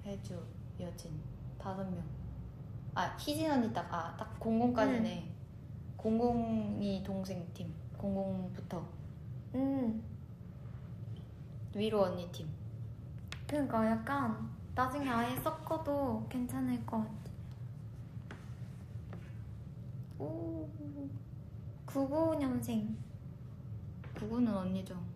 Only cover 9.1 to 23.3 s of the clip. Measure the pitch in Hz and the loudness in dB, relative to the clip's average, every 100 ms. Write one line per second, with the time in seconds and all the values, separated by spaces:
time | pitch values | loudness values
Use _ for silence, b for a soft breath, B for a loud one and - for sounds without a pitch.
9.1 | - - - - 247 269 269 233 220 - | -8 -8 -8 -4 0 2 4 2 0 -4
10.1 | - - - - - - - - - - | -8 -10 -10 -10 -10 -8 -8 -8 -8 -6
11.1 | - - - - - - 202 214 214 185 | -6 -8 -10 -10 -8 -4 2 4 6 6
12.1 | 180 175 - 156 - - - - - - | 4 -2 -4 -4 -4 -6 -6 -6 -8 -8
13.1 | - - - - 294 262 226 220 226 - | -8 -6 -6 0 2 4 6 6 6 4
14.1 | 277 247 - - - - - 262 285 277 | 2 4 2 -2 -6 -4 2 4 4 4
15.1 | 233 240 262 311 311 - 320 285 285 269 | 4 4 4 2 0 0 0 4 4 4
16.1 | 220 - 254 247 262 254 240 - 226 214 | 2 0 0 0 2 2 2 2 0 0
17.1 | - - - - - - - - - - | -2 -6 -8 -8 -8 -8 -8 -8 -8 -8
18.1 | - - - - - - - - - - | -8 -8 -10 -8 -8 -8 -8 -6 -6 -6
19.1 | - - - - - - - - - - | -8 -8 -8 -8 -8 -8 -8 -8 -6 -8
20.1 | - 285 330 330 320 302 302 294 285 277 | -4 -2 0 -2 -2 -4 -4 -6 -4 -4
21.1 | - - - - - - - - 269 269 | -6 -6 -8 -8 -8 -8 -8 -2 2 4
22.1 | 302 320 311 269 247 233 220 208 214 - | 6 6 6 4 2 2 2 2 -2 -4
23.1 | - - | -8 -10